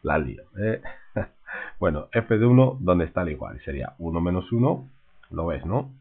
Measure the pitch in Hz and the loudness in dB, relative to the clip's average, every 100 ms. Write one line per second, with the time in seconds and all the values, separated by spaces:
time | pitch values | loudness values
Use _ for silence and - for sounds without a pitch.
0 | 80 76 65 - - 92 107 127 - - | 0 -2 -2 -10 -16 -4 -4 -4 -8 -14
1 | - 104 98 _ - - - - 90 73 | -10 -8 -8 _ -14 -12 -12 -2 -2 -2
2 | - 117 - 110 117 123 131 131 90 90 | -2 -4 2 4 8 8 6 2 2 2
3 | 80 - 87 76 - 62 - 69 - - | 2 -2 -4 -6 -10 -12 -10 -8 -10 -8
4 | 82 85 87 90 - 117 131 175 - - | -6 -2 0 0 -2 2 2 0 -8 -20
5 | _ - - - 85 78 82 120 135 - | _ -20 -12 -6 -4 -4 -4 -4 -6 -16